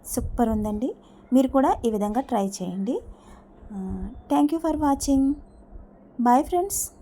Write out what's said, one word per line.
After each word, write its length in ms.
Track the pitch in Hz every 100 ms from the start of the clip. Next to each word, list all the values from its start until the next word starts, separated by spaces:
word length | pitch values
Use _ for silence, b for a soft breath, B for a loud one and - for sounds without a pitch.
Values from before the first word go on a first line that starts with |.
| -
సూపర్ 420 | - - - 233
ఉందండి. 480 | 220 214 208 269 - B B -
మీరు 160 | 254 262
కూడా 280 | 269 285 -
ఈ 60 | 233
విధంగా 300 | 214 208 214
ట్రై 280 | 269 226 196
చేయండి. 540 | 196 180 185 196 370 - B B B B - -
ఆ, 360 | 202 190 190 196 254 -
thank 220 | 285 294
you 120 | 330 320
for 120 | 311
watching. 480 | 302 277 - 269 269 294 - - - - - - - -
Bye 200 | 240 247
friends. 300 | 302 359 392 - - -